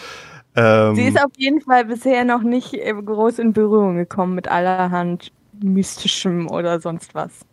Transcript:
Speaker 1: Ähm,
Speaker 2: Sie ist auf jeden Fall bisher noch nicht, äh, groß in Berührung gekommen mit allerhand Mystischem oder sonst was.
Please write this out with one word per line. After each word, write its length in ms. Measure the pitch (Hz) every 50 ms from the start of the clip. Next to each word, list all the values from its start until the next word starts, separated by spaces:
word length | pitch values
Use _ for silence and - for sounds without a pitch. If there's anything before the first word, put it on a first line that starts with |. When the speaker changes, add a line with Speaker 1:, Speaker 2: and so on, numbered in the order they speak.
| - - - - - - - - _ _ -
Speaker 1:
Ähm, 380 | 120 117 110 110 110 110 107 107
Speaker 2:
Sie 120 | 104 - -
ist 80 | - 302
auf 120 | 285 269 _
jeden 240 | - 262 269 294 302 -
Fall 220 | 254 254 247 233
bisher 380 | 220 247 233 - 262 262 247 247
noch 180 | 247 240 247 214
nicht, 320 | 233 240 254 247 - 285
äh, 200 | - - - 214
groß 460 | 208 208 208 214 208 220 233 247 -
in 120 | 233 226 196
Berührung 440 | 214 214 208 214 214 202 190 175
gekommen 400 | 170 175 - - 196 185 180 185
mit 100 | 185 -
allerhand 880 | - - 175 180 185 185 185 185 180 180 175 175 175 175 170 - - _ _ _ _ _ 208
Mystischem 880 | 208 196 190 196 190 - - - - - - - - 190 175 175 170 156
oder 300 | - 170 175 170 170 165
sonst 340 | 165 175 165 170 - - -
was. 280 | 156 151 - - - - _